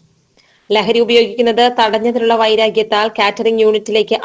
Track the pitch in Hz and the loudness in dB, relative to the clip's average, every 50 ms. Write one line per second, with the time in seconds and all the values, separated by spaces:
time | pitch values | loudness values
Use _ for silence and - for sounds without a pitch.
0 | _ _ _ _ _ _ _ _ _ _ _ _ _ _ 202 214 196 202 233 233 | _ _ _ _ _ _ _ _ _ _ _ _ _ _ -2 -2 0 0 0 0
1 | 233 214 240 233 233 202 208 240 233 233 226 220 240 247 247 247 226 214 208 220 | 2 2 4 2 2 2 0 -2 0 0 2 2 2 2 2 0 0 0 0 -2
2 | 214 240 233 247 226 226 233 220 226 220 220 220 220 220 214 220 214 220 214 208 | -2 -2 -2 0 0 0 2 2 2 0 2 2 0 0 0 -2 -2 0 0 -2
3 | 214 226 214 - 202 202 202 - 226 226 226 226 220 214 214 214 208 - 208 220 | -2 -2 -2 -2 -2 -2 -2 -2 -2 -2 0 2 0 0 0 -2 -4 -2 -2 -2
4 | 208 208 226 - | -2 -2 -4 -4